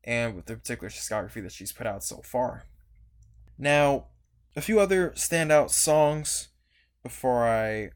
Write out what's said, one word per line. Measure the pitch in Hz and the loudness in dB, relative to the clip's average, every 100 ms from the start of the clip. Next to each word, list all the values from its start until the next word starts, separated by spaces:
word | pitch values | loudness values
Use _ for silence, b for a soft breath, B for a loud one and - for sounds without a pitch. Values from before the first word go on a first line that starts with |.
and | - 117 117 95 | -4 -4 -4 -8
with | 92 | -14
the | 113 | -14
particular | - 120 101 | -10 -10 -10
discography | - - 107 101 - | -12 -6 -6 -6 -12
that | 95 | -14
she's | - 95 | -14 -16
put | - 113 | -8 -8
out | 98 | -8
so | - - | -10 -12
far. | - 123 123 - - - _ _ - _ - - - - | -8 -4 -4 -6 -20 -20 _ _ -20 _ -20 -20 -20 -4
Now, | 143 147 143 139 - _ _ _ _ - | 2 4 4 2 -4 _ _ _ _ -8
a | |
few | 175 214 | 2 4
other | 196 190 175 | 4 2 0
standout | - - 165 156 151 - | -2 -2 0 4 4 4
songs | - - 151 151 151 151 - - _ _ _ _ _ | 2 4 4 4 2 -4 -6 -8 _ _ _ _ _
before | 123 - 127 123 117 | -16 -4 0 2 2
I | 113 110 110 101 | 2 0 -4 -8